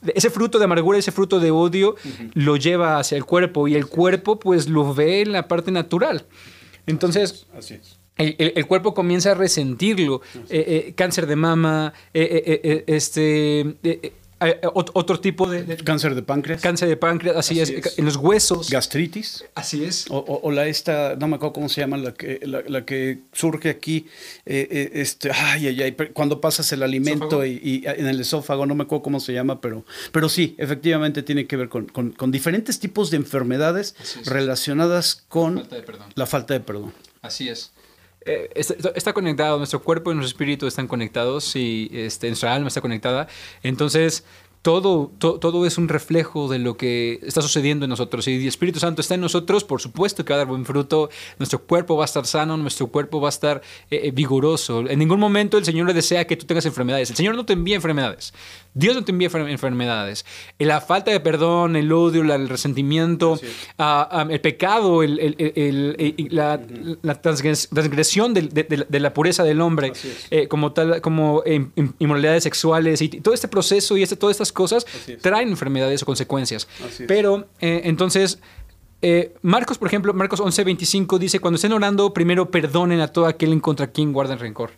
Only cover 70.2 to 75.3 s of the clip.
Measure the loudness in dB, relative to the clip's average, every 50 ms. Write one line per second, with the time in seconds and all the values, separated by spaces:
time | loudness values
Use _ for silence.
70.2 | -10 0 2 2 2 2 0 0 0 0 2 2 2 2 2 0 0 0 2 2
71.2 | 4 4 4 2 2 2 2 2 0 -2 _ 0 0 0 0 _ 0 2 2 4
72.2 | 4 4 4 4 2 0 -4 0 2 2 4 4 4 2 2 2 0 -2 -4 0
73.2 | 2 2 2 2 0 -2 0 0 2 4 2 2 2 2 2 2 2 0 0 0
74.2 | 2 2 2 2 -2 -4 0 0 0 2 2 0 -2 -2 -14 -16 -14 -14 -14 -2
75.2 | 0 2